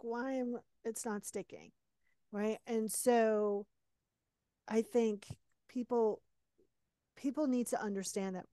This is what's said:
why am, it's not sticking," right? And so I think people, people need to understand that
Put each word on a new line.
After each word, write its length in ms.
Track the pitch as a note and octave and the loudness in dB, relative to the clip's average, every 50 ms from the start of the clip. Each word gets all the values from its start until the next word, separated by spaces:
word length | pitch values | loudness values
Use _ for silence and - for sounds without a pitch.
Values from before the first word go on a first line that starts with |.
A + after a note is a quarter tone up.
| - | -6
why 300 | A#3 A3+ A#3 B3 C4+ C4+ | -6 -4 -2 -2 -2 -2
am, 260 | C4 B3 A#3+ A#3+ - - _ _ _ - | 0 -2 -2 -4 -6 -8 _ _ _ -8
it's 220 | A3+ A3 - - | -8 -6 -4 -4
not 200 | A#3 G#3 G#3 - | -4 -4 -4 -6
sticking," 460 | - - G3+ F3 - - D#2 D#2+ - - _ _ _ _ _ _ _ _ _ _ _ | -6 -8 -8 -8 -8 -12 -18 -18 -20 -20 _ _ _ _ _ _ _ _ _ _ _
right? 280 | G#3+ G3+ G#3 A3 A3 - - | -4 -2 -2 -2 -2 -4 -4
And 260 | - A#3 A3 A3 A3 | -4 -2 -2 0 -2
so 760 | - - - B3+ A#3+ A#3 A3+ A3 A3 G#3 G#3+ G#3 G3+ G3+ G#3+ - _ _ _ _ _ _ _ _ _ _ _ _ _ _ _ _ _ _ _ - | -2 0 2 4 6 6 6 6 4 4 2 2 0 -2 -4 -8 _ _ _ _ _ _ _ _ _ _ _ _ _ _ _ _ _ _ _ -2
I 140 | G#3+ A3 | 0 0
think 560 | A3+ - - A#3+ A3+ A3 G#3 G3+ - - - - _ _ _ _ _ - | 0 2 2 2 4 4 2 -2 -6 -12 -16 -16 _ _ _ _ _ -10
people, 520 | - B3+ A#3+ - B3 A#3 A3+ G#3+ G3+ - - _ _ _ _ _ _ _ _ _ _ _ _ _ _ _ _ _ _ | -6 -6 -2 0 2 4 4 4 2 0 -6 _ _ _ _ _ _ _ _ _ _ _ _ _ _ _ _ _ _
people 320 | - - C#4+ A#3+ D4+ D#4 C4+ | -6 -4 -2 0 0 2 2
need 200 | B3+ B3 A#3 - | 2 2 2 0
to 140 | - - | -2 -2
understand 540 | G#3+ G#3 G3+ G3 F#3 - - G#3 F#3+ F#3+ F#3 | -2 -2 -2 -2 -4 -4 -4 -2 -2 -2 -4
that 100 | F3+ - - | -6 -8 -10